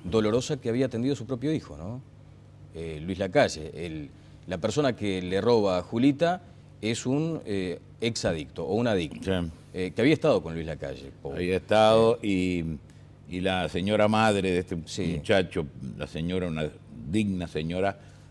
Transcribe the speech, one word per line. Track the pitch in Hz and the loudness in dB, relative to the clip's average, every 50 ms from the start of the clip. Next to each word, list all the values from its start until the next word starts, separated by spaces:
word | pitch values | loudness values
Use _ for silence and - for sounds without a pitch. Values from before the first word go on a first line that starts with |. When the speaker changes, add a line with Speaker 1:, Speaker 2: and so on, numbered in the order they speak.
| - | -6
Speaker 1:
dolorosa | 87 95 110 107 104 110 127 127 - 156 127 | 0 2 2 4 4 2 2 0 -2 -6 -4
que | - 117 | -4 -2
había | 113 127 135 | 0 0 0
atendido | 127 - 113 120 135 143 | -2 -2 -2 -2 -2 -2
su | - 120 | -4 -4
propio | 104 135 117 127 151 | -8 -6 -4 -2 -2
hijo, | 160 135 - - 76 71 | -2 -4 -6 -8 -14 -12
¿no? | 80 95 120 131 131 - - - - - - - - - - - - - - | -10 -10 -10 -10 -12 -16 -20 -20 -20 -20 -20 -20 -20 -20 -20 -20 -20 -16 -12
Eh, | 80 82 82 80 78 78 | -10 -8 -8 -8 -8 -6
Luis | 90 95 90 | -6 -4 -2
Lacalle. | 98 95 90 147 123 98 - 78 76 78 - | -2 2 4 4 4 4 2 -4 -10 -10 -10
El, | - 85 87 80 78 73 - - - - - - - - - | -8 -8 -8 -8 -8 -10 -12 -14 -18 -20 -20 -20 -16 -10 -8
la | 90 87 | -6 -4
persona | - 107 - 143 147 131 107 | -2 -2 0 2 0 0 0
que | - 104 101 92 92 | -2 -2 -2 -2 -2
le | 90 90 92 98 | -2 -2 0 0
roba | 98 117 120 113 101 98 90 90 | 4 4 4 4 4 4 2 0
a | 87 | -2
Julita | - - 113 123 143 139 139 165 170 180 185 - - - - - - - - | -2 0 2 4 4 4 4 2 0 0 -2 -6 -14 -20 -20 -20 -20 -12 -6
es | - 110 117 113 - | -4 -2 -2 -2 -2
un, | 127 131 147 160 165 160 - - | -2 0 0 0 -2 -4 -6 -6
eh, | - 101 98 92 92 - - - - - - | -6 -4 -4 -2 -4 -6 -8 -10 -16 -8 -4
exadicto | 110 117 110 - - 107 85 80 71 - - - 82 | -2 -2 -2 -2 -2 -2 -2 -2 -4 -8 -8 -8 -4
o | - 98 | -2 0
un | 110 120 120 | 0 2 2
adicto, | 107 92 82 73 - - - 98 95 90 85 | 0 0 -2 -4 -6 -6 -4 -2 -2 -2 -2
Speaker 2:
Sí. | 80 80 - - - - | -4 -8 -12 -16 -12 -8
Speaker 1:
eh, | 87 92 90 - | -6 -6 -4 0
que | - | 2
había | 117 147 160 | 4 4 4
estado | - - 156 123 95 | 4 4 4 2 2
con | 76 85 80 | 2 -2 -6
Luis | 82 80 | -6 -6
Lacalle, | 80 76 67 73 69 65 62 67 67 - - | -6 -8 -8 -8 -10 -10 -10 -14 -16 -16 -14
Pou. | - 71 71 | -12 -8 -6
Speaker 2:
Había | 87 90 90 92 90 | -4 -2 0 0 -2
estado | - - 104 107 110 107 113 113 113 113 117 117 | 0 4 6 6 8 8 8 8 6 6 4 2
Speaker 1:
Sí. | - 104 95 92 92 92 90 87 82 82 78 71 - - - - - - - - - - | 0 0 2 2 2 2 0 0 -2 -2 -4 -6 -10 -16 -20 -20 -20 -20 -20 -20 -14 -10
Speaker 2:
y, | 87 92 | -6 -2
y | |
la | 90 95 92 92 87 78 | 0 0 0 0 0 -2
señora | - 90 87 101 110 104 107 107 | -2 -2 -2 2 4 4 4 6
madre | 107 107 110 110 104 101 95 95 | 6 6 4 4 4 4 2 2
de | 90 90 | 2 2
este | 90 - 95 82 78 | 0 0 -4 -6 -6
Speaker 1:
Sí. | - - - 92 85 87 80 | -8 -6 -4 -2 -2 -2 -2
Speaker 2:
muchacho, | 76 - 107 98 90 82 - 92 78 67 - - - 64 55 - | 0 4 4 4 4 2 -2 -4 -6 -6 -8 -12 -12 -10 -10 -10
la | 71 71 | -10 -8
señora, | - 78 82 85 90 95 92 85 | -6 -6 -4 -2 -2 -2 -2 -4
una | 78 78 78 76 - - - - 71 - - 67 | -4 -4 -4 -4 -6 -10 -18 -20 -16 -14 -8 -2
digna | 82 110 107 101 95 90 87 78 | 0 0 0 0 -2 -4 -4 -6
señora, | - 80 78 80 87 92 95 98 95 - - - - - - - | -6 -6 -4 -4 -2 0 0 0 0 -4 -10 -20 -20 -20 -20 -20